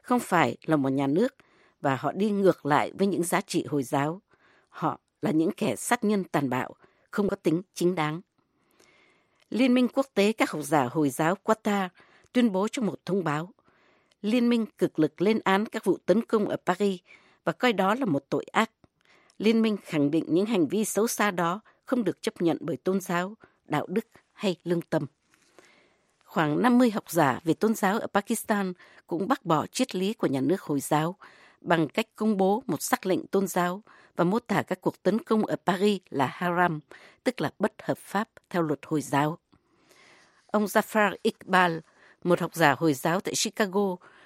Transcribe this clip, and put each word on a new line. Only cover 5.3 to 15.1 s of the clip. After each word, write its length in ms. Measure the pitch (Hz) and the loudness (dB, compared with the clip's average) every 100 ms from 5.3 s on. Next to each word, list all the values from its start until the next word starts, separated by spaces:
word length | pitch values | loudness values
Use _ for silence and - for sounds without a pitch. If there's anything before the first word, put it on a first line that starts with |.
những 200 | 156 165 - | 0 0 -2
kẻ 180 | 220 104 | -4 -4
sát 280 | - 247 | -2 0
nhân 200 | 208 208 | 0 -2
tàn 260 | 180 156 139 | 0 -2 0
bạo, 240 | 127 - - _ _ - | -2 -6 -12 _ _ -10
không 180 | - 208 | -4 -2
có 60 | 202 | -2
tính 260 | 170 160 - | 0 0 -4
chính 220 | - 175 180 | -2 0 0
đáng." 260 | 151 160 - _ _ _ _ _ _ _ _ _ _ _ - | -4 -6 -12 _ _ _ _ _ _ _ _ _ _ _ -6
Liên 240 | 214 262 | 0 4
minh 140 | 247 247 | 4 2
quốc 140 | - 269 | 0 -2
tế 180 | - 202 | 2 2
các 200 | - 285 | 2 -2
học 120 | 151 | -2
giả 240 | 143 156 120 | 0 0 2
Hồi 180 | 160 147 | 0 0
giáo 260 | 127 160 196 | 0 -2 0
Qatar 460 | - 220 214 202 180 _ _ _ _ | 0 0 0 -2 -4 _ _ _ _
tuyên 180 | 247 240 | 0 2
bố 160 | 185 214 | 2 -2
trong 180 | - 202 | -2 -4
một 140 | 139 - | -4 -4
thông 180 | 196 | -2
báo, 260 | 165 147 180 _ _ _ _ _ _ - | 0 -4 -6 _ _ _ _ _ _ -8
Liên 280 | 208 247 240 | 0 2 2
minh 160 | 240 214 - | 2 -2 -2
cực 220 | 175 - | -2 2
lực 220 | 151 | 0